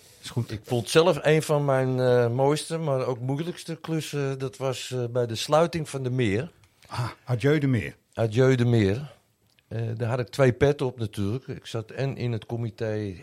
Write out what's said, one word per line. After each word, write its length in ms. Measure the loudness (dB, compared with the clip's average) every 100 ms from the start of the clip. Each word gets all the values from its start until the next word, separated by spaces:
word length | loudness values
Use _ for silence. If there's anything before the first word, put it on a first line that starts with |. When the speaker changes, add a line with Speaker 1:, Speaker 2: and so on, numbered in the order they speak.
| -20 _
Speaker 1:
Is 80 | -8
goed. 220 | -6 -6
Speaker 2:
Ik 100 | -10
vond 260 | -4 -4 2
zelf 300 | 4 4 2
een 220 | 2 2
van 220 | 2 0 2
mijn, 340 | 2 2 2
eh, 300 | 4 4 4
mooiste, 480 | 2 2 2 -4 -4
maar 280 | -2 -2 -2
ook 140 | -4
moeilijkste 560 | -4 -4 -6 -10 -12 -12
klussen. 640 | -6 -4 -4 -4 -4 -4
Dat 180 | -8 -4
was, 340 | -4 -4 -6
eh, 140 | -4 -2
bij 200 | -2 -2
de 100 | -4
sluiting 540 | 2 4 4 0 -6
van 140 | -6
de 60 | -2
Meer. 420 | 2 2 2 -2 -12 _ _ -10
Speaker 1:
Ah, 220 | -6 -6 -8
adieu 360 | -4 0 2 2
de 80 | 2
Meer. 280 | 2 -2 -10 _
Speaker 2:
Adieu 420 | -2 0 4 4 6
de 100 | 4
Meer. 460 | 6 4 2 -6 -16 _ _ _ _ _
Eh, 140 | -8 -6 -4
daar 120 | -2
had 100 | -2
ik 80 | -2
twee 260 | 4 4
petten 320 | 6 2 2 -4
op 140 | -4
natuurlijk. 480 | -6 -2 -2 -2 -8
Ik 180 | -12 -8
zat 260 | -8 -8
en 260 | -6 -4 -4
in 140 | -4
het 140 | -4 -6
comité, 680 | -6 -6 -4 -4 -4 -6 -8